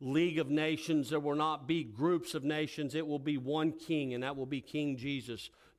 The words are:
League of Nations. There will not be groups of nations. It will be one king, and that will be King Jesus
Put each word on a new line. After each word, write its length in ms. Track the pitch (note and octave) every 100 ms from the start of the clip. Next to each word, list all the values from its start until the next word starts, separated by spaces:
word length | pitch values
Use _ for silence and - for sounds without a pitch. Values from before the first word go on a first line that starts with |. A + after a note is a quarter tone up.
League 380 | C3 D3 F3 D#3+
of 100 | C#3
Nations. 640 | D3+ D#3 D#3 E3+ D#3 B2
There 100 | D3+
will 160 | D3 D3
not 320 | D#3 D3 C3
be 160 | E3
groups 500 | A#2+ G#2+ D#3 E3+ E3+
of 100 | D#3
nations. 500 | C#3 D3+ D3+ - C#3+
It 120 | D3+ D3+
will 120 | D3
be 180 | C#3+ C#3+
one 360 | B2+ D3+ D#3+
king, 420 | D#3 - D#3 C3
and 80 | B2
that 140 | C3 C#3
will 100 | C3
be 160 | C#3
King 340 | - D3+ D3 C3
Jesus 540 | C3+ C#3 A#2+ A2+ - _ -